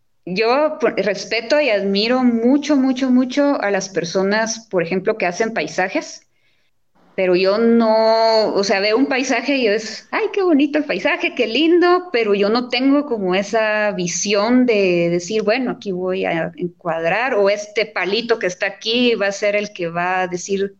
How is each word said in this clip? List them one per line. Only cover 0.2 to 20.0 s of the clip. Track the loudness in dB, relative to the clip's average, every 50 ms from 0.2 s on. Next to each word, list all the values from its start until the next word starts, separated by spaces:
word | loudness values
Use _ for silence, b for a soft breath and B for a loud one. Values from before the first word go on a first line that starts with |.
| -10
Yo, | -6 -4 -2 0 2 2 2 2 0 -2 0
por, | -2 -2 0
respeto | 0 -2 -2 -2 -4 -4 -4 -4 -4 -2 0 2 2
y | 2 2
admiro | 0 0 0 0 0 0 0 2 2 2 2
mucho, | 2 2 2 2 2 2 2 2 2 2
mucho, | 2 2 2 0 0 0 2
mucho | 4 2 2 2 0 0 2 2 2 0
a | 0 -2
las | -2 -2 -4 -4
personas, | -6 -6 -4 -2 -2 -2 0 0 0 0 0 -2 -6 -10 -10 -4
por | -2 -2
ejemplo, | -2 0 -2 -2 -2 -2 -2 0
que | -2
hacen | -4 -2 -2 -4 -2 -2
paisajes, | -4 -6 -4 -2 -4 -4 -2 -2 -6 -6 -6 -18 -20 _ _ _ _ _ _ _ _ _ _ _ _ _ _ _ _ _ _ -4
pero | -2 0 2 2
yo | 2 2 2 2 2
no, | 4 4 4 4 4 4 4 4 4 4 4 4 4 4 4 4 2 2 0
o | 0
sea, | 0 0 0 0
veo | 2 2 2 2
un | 2
paisaje | 2 0 -2 -2 -2 -2 -2 -2 -2 -2
y | 0 2 2
es, | 0 0 -4 -8 -14 -14 -12 -6
"Ay, | -4 -4 -2 -2 -2
qué | 0
bonito | 2 2 4 4 2 2 0 -2
el | -2
paisaje, | -2 -4 -2 -2 -2 -2 -2 -4 -4 -2
qué | -2 -4
lindo", | -2 0 0 2 4 4 4 4 4 2 2 0 -2
pero | -2 0 0 2 2
yo | 2 2 2
no | 0 0 -2 -2
tengo | -2 0 2 2 2 2 0
como | -2 -4 -2 -2 0 0
esa | 0 -2 0 0 0 2 2 2 0 0 0
visión | -2 -2 -4 -4 -4 -4 -2 0 0 0 2 2 2 2 4
de | 4 2 2 2 2 2 2 2 0
decir, | 0 -2 -2 -2 -4 -2
"Bueno, | 0 0 0 0 -2 -4
aquí | -6 -8 -8 -8
voy | -6 -4 -4 -4 -4 -2 -2
a | -2 -2 -2 -4 -6 -6
encuadrar", | -8 -8 -8 -8 _ -6 -6 -4 -2 -2 -2 -2 0 -2 0 0
o | 2 2 2
"Este | 2 -2 -4 -6 -4 -4 -4
palito | -2 -4 -4 -2 -2 -2 -2 0 0 -2 0
que | -2
está | -4 -4 -4 -6
aquí | -6 -6 -6 -6 -2 0 2 2 2 2
va | 0 0 -2
a |
ser | -2 -2 -2 0 0
el | -2 -4 -4
que | -8 -8 -8 -6
va | -4 -4